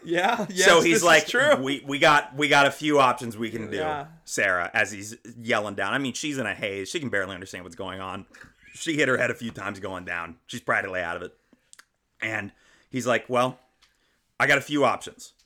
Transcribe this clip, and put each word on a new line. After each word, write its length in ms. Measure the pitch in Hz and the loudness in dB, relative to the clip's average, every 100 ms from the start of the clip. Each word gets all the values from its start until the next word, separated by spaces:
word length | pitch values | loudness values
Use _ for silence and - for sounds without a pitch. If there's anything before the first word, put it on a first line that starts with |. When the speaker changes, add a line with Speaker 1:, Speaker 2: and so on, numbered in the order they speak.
Speaker 1:
yeah, 420 | 165 170 196 226 196 | -4 0 0 0 -2
yes, 160 | 185 185 | 2 6
Speaker 2:
So 140 | 170 | 6
he's 20 | 170 | 6
Speaker 1:
this 120 | 220 | 4
is 60 | 170 | 6
Speaker 2:
like, 200 | 160 - | 6 6
Speaker 1:
true. 280 | 247 294 262 | 2 4 2
Speaker 2:
"We, 260 | 135 139 139 | 0 -4 -6
we 100 | 143 | 2
got, 380 | 156 147 151 139 | 6 6 2 -2
we 140 | 147 | 4
got 160 | 143 139 | 6 4
a 60 | |
few 280 | - 151 143 | 2 2 6
options 380 | 131 120 120 107 | 6 2 -4 -8
we 120 | 110 | -8
can 200 | 110 104 | -8 -6
do, 60 | 98 | -4
Speaker 1:
Yeah. 300 | 156 147 151 - - | -4 -6 -10 -18 -8
Speaker 2:
Sarah," 440 | - 101 90 87 | -2 0 0 0
as 180 | 113 101 | -2 -2
he's 240 | 104 107 113 117 120 | -4 -14 -16 -18 -10
yelling 360 | 113 113 104 101 | -2 -2 -2 -4
down. 180 | 98 | -4
I 60 | 127 | -2
mean, 120 | 135 | -4
she's 260 | - 156 135 | -6 -6 -6
in 80 | 107 | -6
a 80 | |
haze. 360 | 87 104 98 95 | -6 -6 -6 -8
She 100 | 175 | -8
can 80 | 131 | -4
barely 260 | 101 95 | -4 -4
understand 300 | 90 95 95 | -8 -14 -16
what's 120 | 90 85 | -16 -12
going 260 | 92 95 | -12 -10
on. 240 | 95 98 - - - _ - | -10 -12 -14 -20 -20 _ -20
She 220 | - 170 147 | -10 -4 0
hit 120 | 131 | 0
her 80 | 123 | 2
head 160 | 120 | 0
a 40 | - | -4
few 160 | 113 | -10
times 280 | - 98 98 | -10 -10 -10
going 240 | 98 92 | -10 -10
down. 320 | 90 87 85 82 - | -8 -8 -8 -14 -16
She's 120 | 117 | -10
practically 400 | - 110 98 92 | -4 -2 -2 -4
out 160 | 85 87 | -6 -8
of 60 | |
it. 120 | 87 - _ _ _ - _ _ _ _ | -10 -16 _ _ _ -20 _ _ _ _
And 300 | 110 110 101 - _ _ _ | -6 -6 -8 -14 _ _ _
he's 180 | 131 120 | -4 0
like, 220 | 113 - | 0 0
"Well, 300 | 123 127 131 _ _ _ _ _ _ _ - | 0 0 -4 _ _ _ _ _ _ _ -2
I 80 | 135 | 2
got 100 | 131 | 2
a 40 | |
few 220 | 123 147 123 | 2 2 2
options. 480 | 95 - - - _ | 2 -6 -18 -20 _